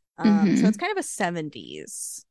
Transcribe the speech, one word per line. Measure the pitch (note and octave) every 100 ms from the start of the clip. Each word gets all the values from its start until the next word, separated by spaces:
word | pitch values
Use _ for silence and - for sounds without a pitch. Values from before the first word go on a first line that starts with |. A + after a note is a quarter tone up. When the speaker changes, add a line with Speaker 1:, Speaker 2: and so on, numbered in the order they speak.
| _ -
Speaker 1:
Um, | A3 G#3 G3+
so |
Speaker 2:
Mm-hmm. | - F#3+
Speaker 1:
it's | G#3
kind | F4
of | G4
a |
seventies | - - F#3 E3+ D#3 A#2+ D2+ D2+ - - - - -